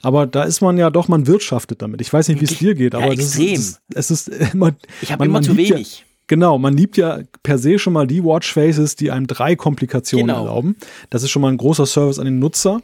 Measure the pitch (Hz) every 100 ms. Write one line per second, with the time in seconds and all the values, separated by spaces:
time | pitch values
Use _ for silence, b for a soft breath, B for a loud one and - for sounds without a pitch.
0 | 131 143 135 139 156 160 185 180 165 170
1 | 170 165 135 202 - 120 - - 107 113
2 | 113 151 160 151 147 - 190 156 123 120
3 | 135 131 143 147 185 160 98 - - 170
4 | - 160 - - 135 190 165 143 - B
5 | - 147 147 151 143 185 202 160 101 -
6 | _ _ - 160 175 135 135 139 196 -
7 | 165 147 - _ - 135 139 196 185 160
8 | 131 170 165 160 - 160 156 151 151 -
9 | 147 131 127 123 139 175 156 139 127 123
10 | - 123 117 117 110 113 160 214 B B
11 | B 120 131 143 135 123 127 - 139 147
12 | 143 139 131 131 151 - 190 226